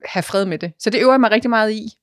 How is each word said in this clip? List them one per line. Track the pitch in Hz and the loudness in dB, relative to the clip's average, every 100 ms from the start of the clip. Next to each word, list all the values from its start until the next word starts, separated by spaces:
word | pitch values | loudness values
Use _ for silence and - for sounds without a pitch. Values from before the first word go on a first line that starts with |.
have | - 185 | -8 -8
fred | - 196 | -4 -2
med | 190 156 | -2 -4
det. | 170 - | -8 -6
Så | 214 | -2
det | 214 | 2
øver | 254 | 4
jeg | 262 | 4
mig | 220 | 4
rigtig | 220 247 | 2 2
meget | 226 214 | 0 0
i. | 220 220 - | -4 -10 -12